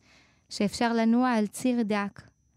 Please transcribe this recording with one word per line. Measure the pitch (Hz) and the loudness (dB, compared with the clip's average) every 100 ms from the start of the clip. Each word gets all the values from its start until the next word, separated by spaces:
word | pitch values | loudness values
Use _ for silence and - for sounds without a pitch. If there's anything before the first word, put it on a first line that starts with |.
| _ _ _ _ _ | _ _ _ _ _
שאפשר | - 202 - 233 | -4 -4 0 0
לנוע | 233 226 233 254 | 2 2 4 2
על | 226 208 | 0 -2
ציר | - 254 240 | -2 -2 0
דק, | 208 208 202 - - _ _ | 0 -2 -4 -10 -20 _ _